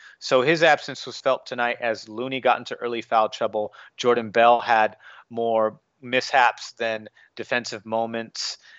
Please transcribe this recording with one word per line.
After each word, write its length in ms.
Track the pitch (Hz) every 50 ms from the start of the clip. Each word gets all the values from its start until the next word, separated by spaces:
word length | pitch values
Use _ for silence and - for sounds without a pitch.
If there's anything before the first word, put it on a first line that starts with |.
| - - - _
So 220 | - - 139 127
his 200 | 123 151 170 151
absence 420 | 170 156 147 - - 147 131 - -
was 140 | 127 - -
felt 260 | - 135 131 - -
tonight 340 | - 127 120 120 120 120 -
as 280 | 123 117 110 101 - 110
Looney 320 | 107 113 127 135 135 131
got 180 | 113 123 117 120
into 180 | 123 - 123
early 260 | - 123 120 120 113
foul 260 | - - 117 110 110 104
trouble. 440 | - - 120 104 107 107 107 - - - - - _
Jordan 340 | - - 123 120 120 113 107
Bell 300 | 92 117 117 120 120 117
had 360 | - 120 117 110 110 107 - - - - - - - -
more 520 | 117 117 117 117 113 110 110 110 107 - _ _ _ _
mishaps 720 | 135 123 127 127 - - - 135 123 113 - - - - -
than 340 | - 117 113 110 110 107 104 _ _ _ _ -
defensive 500 | - 113 - 131 123 110 - 120 107 98
moments. 760 | 110 110 113 117 113 117 117 113 113 - - - - - - _ - -